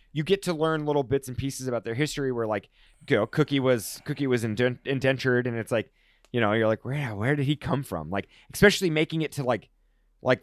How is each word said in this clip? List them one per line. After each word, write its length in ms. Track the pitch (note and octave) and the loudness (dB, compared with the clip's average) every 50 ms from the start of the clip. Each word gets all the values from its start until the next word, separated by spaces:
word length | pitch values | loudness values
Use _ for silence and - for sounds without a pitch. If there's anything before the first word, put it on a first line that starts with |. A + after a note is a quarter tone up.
| _ _ - | _ _ -6
you 100 | D3 D#3 | -6 0
get 200 | D3 G3 G3 - | 0 0 0 0
to 100 | F3+ E3+ | -4 -2
learn 320 | D3 D#3+ D#3+ D#3+ D#3 D3 | 0 0 0 0 0 0
little 180 | D3 D3 C#3+ C3+ | 0 0 0 2
bits 240 | G#2+ C#3 C#3 C#3 | 2 0 -2 -2
and 100 | B2+ B2 | -4 -8
pieces 300 | - C3 C#3 B2+ - C3 | -6 -6 -6 -6 -6 -6
about 160 | B2+ A#2+ A2+ - | -4 -4 -4 -4
their 100 | A#2 A#2 | -4 -2
history 360 | B2 D3+ D3 - D3 C#3 C3 | -2 -2 -2 -2 -4 -4 -2
where, 160 | B2 A#2 A2+ | -2 -2 -2
like, 220 | G#2+ G#2+ G2+ - _ _ _ _ _ _ _ - - | -2 -2 -4 -4 _ _ _ _ _ _ _ -2 0
you 80 | C3+ | 2
know, 100 | G#2 G#2+ | 2 2
Cookie 320 | - - D#3 D3 - C#3+ C#3 | 2 2 0 0 2 2 2
was, 420 | B2+ C3 B2+ A2+ F#2+ - - - - | 4 4 2 2 0 -6 -12 -10 -8
Cookie 220 | - D3 - C#3+ | -8 -4 -2 2
was 160 | C3 B2 A#2+ A2+ | 2 2 2 2
inden-, 340 | A2+ G#2+ A2 B2 B2+ B2 - _ | -2 0 0 0 0 0 -4 _
indentured, 600 | B2+ C#3 C3 A#2+ C3+ C3+ B2+ - C3 B2 B2 B2 | -4 -2 0 2 0 0 2 2 2 2 2 2
and 120 | B2+ A#2 | 0 -4
it's 140 | A2+ A2 - | -4 -4 -2
like, 200 | B2+ A2 G2+ - _ _ _ _ _ _ _ _ | -2 -2 -2 -4 _ _ _ _ _ _ _ _
you 80 | - A#2+ | 0 0
know, 140 | A#2 G#2 G#2+ | 2 2 4
you're 140 | A#2 A2 | 4 4
like, 180 | A2 A2+ - - | 2 2 0 -2
"Where, 300 | A#2 C3+ D3+ C#3+ B2 G#2+ | -6 -4 -4 -4 -4 -4
where 200 | G2 G#2+ B2+ D3+ | -2 0 0 0
did 100 | D3 C3+ | 0 0
he 100 | C3+ D3+ | 0 -2
come 260 | - - C3+ C3 C#3 C#3 | -2 -2 -4 -2 -2 -2
from?" 260 | - F#2 E2 D2+ D#2 | -4 -6 -6 -6 -4
Like, 160 | F#2+ G2+ - - _ - _ _ - | -4 -4 -4 -6 _ -20 _ _ 2
especially 360 | - G3 G#3 F#3+ - G3 F3 | 4 6 6 6 4 0 0
making 300 | D#3 D#3 E3 - D#3+ D#3+ D#3 | 0 0 0 0 -2 -4 -4
it 80 | - - | -4 -4
to, 100 | - C3 | -4 -2
like, 260 | B2 A#2+ G2 - _ _ _ _ _ _ _ _ _ _ _ | -2 -2 -2 -4 _ _ _ _ _ _ _ _ _ _ _
like, 200 | - B2 C3 - | 0 0 0 0